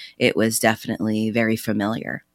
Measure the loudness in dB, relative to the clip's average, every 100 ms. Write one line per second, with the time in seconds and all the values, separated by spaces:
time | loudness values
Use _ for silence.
0 | -16 0 0 4 2 4 2 2 -2 -4
1 | -2 0 0 0 0 0 -2 -2 -2 -4
2 | -6 -10 _